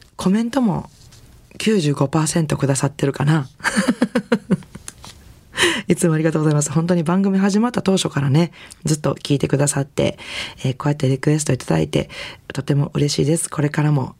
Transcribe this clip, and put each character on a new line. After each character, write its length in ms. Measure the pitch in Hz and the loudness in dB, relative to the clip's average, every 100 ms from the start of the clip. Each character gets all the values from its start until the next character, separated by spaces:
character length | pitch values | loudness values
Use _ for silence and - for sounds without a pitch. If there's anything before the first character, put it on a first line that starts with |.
| - - | -20 -4
コ 160 | 185 | 0
メ 100 | 208 | 0
ン 80 | 233 | 0
ト 120 | 269 | 0
も 280 | 226 147 - - - - - - - - | 0 0 -6 -16 -20 -20 -20 -20 -20 -4
九 200 | 214 208 | 0 2
十 140 | 147 | 2
五 140 | 139 143 | 0 0
パ 140 | 160 | 2
ー 60 | 156 | 0
セ 140 | 170 | 0
ン 60 | 151 | 0
ト 100 | 143 | 0
く 80 | 135 | 0
だ 100 | 139 | 0
さ 120 | 139 | 0
っ 20 | |
て 160 | - 139 | 0 -2
る 80 | |
か 100 | - | 0
な。 240 | 143 160 135 | 2 2 0
<laughs> 60 | - - 226 - - - 233 - 220 - 202 - - - - - - - - - - - 240 - | -6 -4 0 0 0 0 -2 -2 -4 -2 -4 -4 -20 -20 -20 -20 -20 -20 -20 -10 0 0 0 -2
い 80 | 170 | 0
つ 120 | 170 | 2
も 60 | |
あ 40 | 156 | 2
り 60 | |
が 80 | 160 | 2
と 80 | 156 | 2
う 40 | |
ご 20 | 156 | 2
ざ 60 | |
い 20 | |
ま 80 | 147 | 2
す。 100 | 147 | 0
本 160 | 160 170 | 0 2
当 80 | 175 | 0
に 80 | |
番 180 | 156 185 | 2 0
組 160 | 196 190 | 2 2
始 200 | 196 208 | 2 2
ま 100 | 240 | 0
っ 20 | |
た 100 | - | 0
当 120 | - | 0
初 160 | 190 160 | 0 0
か 120 | 143 | -2
ら 80 | 139 | 2
ね、 220 | 147 170 - - - 151 | 2 2 -4 -20 -8 -4
ず 100 | 156 | -2
っ 20 | |
と 160 | 143 - | -2 -4
聞 200 | - 143 | -2 0
い 40 | |
て 80 | 151 | 2
く 100 | 135 | 0
だ 100 | 143 | 0
さ 140 | 139 | -2
っ 40 | 139 | -4
て、 340 | - 135 - - - - - | -2 -2 -2 -12 -12 -12 -6
え 60 | 131 | -4
ー、 80 | 127 | -2
こ 100 | 147 | -2
う 20 | |
や 40 | |
っ 20 | 147 | 0
て 140 | 131 | 0
リ 80 | 135 | 0
ク 140 | 151 | 0
エ 80 | 151 | 0
ス 60 | 151 | 0
ト 60 | |
い 60 | 127 | -2
た 80 | - | 0
だ 140 | 160 | -2
い 80 | 151 | 0
て、 220 | - - - - - - | -2 -4 -10 -16 -16 -14
と 80 | - | -8
て 140 | 131 143 | -2 0
も 160 | 143 | 0
嬉 200 | 143 147 | 0 -2
し 100 | - | 0
い 20 | 143 | 0
で 100 | 170 | 0
す。 120 | - | -2
こ 120 | - | -2
れ 80 | 147 | -2
か 120 | 151 | 0
ら 100 | 151 | 2
も 240 | 143 123 - | 2 -2 -6